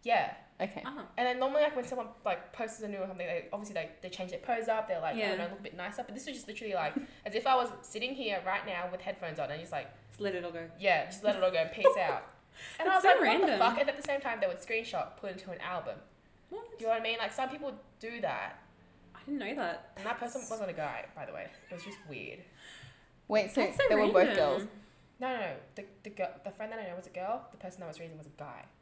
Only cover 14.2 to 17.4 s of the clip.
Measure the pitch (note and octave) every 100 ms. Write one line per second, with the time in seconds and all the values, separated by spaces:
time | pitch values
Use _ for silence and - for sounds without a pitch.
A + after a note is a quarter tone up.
14.2 | C#4 A3+ G3 F3 - A3+ A#3 F3 - -
15.2 | G3+ F#3 G3 F3 E3+ F3+ - - - _
16.2 | _ _ _ G4+ A#4 A#3 A3+ A3+ A3 A3+
17.2 | A3 -